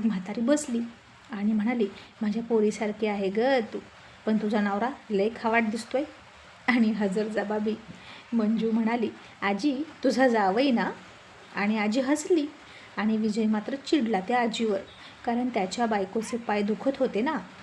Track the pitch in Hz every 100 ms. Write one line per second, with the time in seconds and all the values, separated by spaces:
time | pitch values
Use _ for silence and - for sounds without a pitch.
0 | 220 185 196 240 233 294 - 233 233 -
1 | - - - 202 208 220 214 247 202 -
2 | - - 208 220 226 226 214 214 214 208
3 | 214 208 196 202 254 262 214 202 - -
4 | - - - 214 214 214 208 202 233 -
5 | - 202 208 233 226 226 220 233 - 262
6 | 302 - - - - - - 247 214 196
7 | 202 202 220 214 202 214 214 214 - -
8 | - - - 233 214 226 226 226 220 240
9 | 214 - - - 196 202 294 254 320 -
10 | - 220 262 226 190 208 277 226 190 440
11 | - - - - - 180 208 220 208 240
12 | 254 294 - 339 285 - - - - -
13 | 214 220 220 208 220 214 208 269 - 311
14 | 226 196 190 240 233 - 220 190 - -
15 | - - - 240 247 233 185 240 233 214
16 | 190 226 220 233 233 208 208 214 269 277
17 | 247 196 269 269 - -